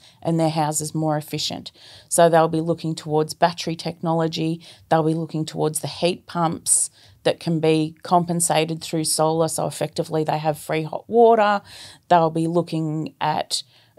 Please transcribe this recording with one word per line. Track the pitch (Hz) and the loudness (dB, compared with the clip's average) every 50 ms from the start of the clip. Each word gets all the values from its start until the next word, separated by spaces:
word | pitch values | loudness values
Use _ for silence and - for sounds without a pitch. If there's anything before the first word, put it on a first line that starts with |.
| - - _ _ | -10 -16 _ _
and | - - 165 165 | -4 -2 0 2
their | 160 160 | 2 0
houses | 156 156 151 147 156 156 156 151 - | 0 0 0 -2 -2 -4 -6 -4 -4
more | 160 160 156 151 151 | -2 -2 0 -2 -2
efficient. | 151 - - 151 - - - - - - - _ - - - - - - | -4 -6 -6 -6 -6 -6 -8 -10 -12 -16 -20 _ -20 -20 -20 -20 -12 -2
So | - - 170 170 | 4 4 6 6
they'll | 165 165 160 160 | 6 6 4 4
be | 165 160 | 2 -2
looking | 160 170 170 165 - 160 160 | -2 -2 -2 -2 -4 -6 -6
towards | 160 - 156 151 156 156 156 - | -6 -6 -2 -2 -2 -2 -2 0
battery | - - 170 170 - - 175 165 165 | 0 0 0 0 -2 -8 -8 -8 -6
technology, | - - - - - 170 160 165 165 165 165 170 160 160 165 170 - - - - _ - | -8 -8 -8 -6 -4 -2 0 0 0 -2 -2 -2 -2 -2 -4 -4 -8 -14 -20 -20 _ 0
they'll | - 160 | 2 2
be | 156 156 160 | 2 2 0
looking | 165 165 156 - 156 156 | 0 -2 -4 -4 -6 -6
towards | 156 - 160 151 156 156 - | -6 -4 -4 -4 -2 -4 -4
the | - 139 | -6 -8
heat | - - - 175 180 - - - | -4 -2 0 0 0 -2 -8 -8
pumps | - 170 170 160 165 - - - - - - - - _ - - - _ - | -4 -2 -2 -2 -2 -4 -2 -2 0 0 0 -4 -8 _ -20 -20 -20 _ -2
that | 160 - - | -2 -2 0
can | - - 170 156 | -2 -2 0 2
be | 156 160 160 156 156 156 160 - - | 4 4 4 2 2 -2 -6 -10 -2
compensated | - 185 175 175 170 175 170 170 - 156 156 160 160 165 160 - | 0 2 2 2 0 -2 -2 0 0 2 2 0 0 -2 -6 -8
through | - - 165 156 | -6 -4 -4 -2
solar, | 156 - - 156 160 160 165 165 160 | -2 0 0 0 2 2 2 0 0
so | - - 170 | 0 -2 -4
effectively | 165 151 - 147 156 - - 160 165 160 156 156 | -4 -4 -4 -6 -4 -4 -6 -6 -2 -2 -2 0
they | 160 165 156 | 0 -2 -2
have | 151 160 151 147 | -2 -2 -4 -4
free | - - 160 160 160 | -4 -6 -4 -4 -4
hot | 151 - - - - | -6 -8 -10 -8 0
water. | 208 233 233 226 233 226 208 208 208 202 - - - - - - - - _ - | 4 6 6 8 6 6 4 2 2 0 -4 -8 -18 -20 -20 -20 -20 -18 _ 4
They'll | 175 175 160 160 | 4 6 6 4
be | 160 165 165 165 | 2 0 0 0
looking | 170 175 170 170 - 160 160 156 151 160 156 - - - | 0 0 0 0 -2 -4 -2 -2 -2 -4 -4 -6 -6 -4
at, | - 156 151 90 - - - - - _ _ _ _ _ _ | -2 -2 -2 -2 -4 -4 -6 -8 -8 _ _ _ _ _ _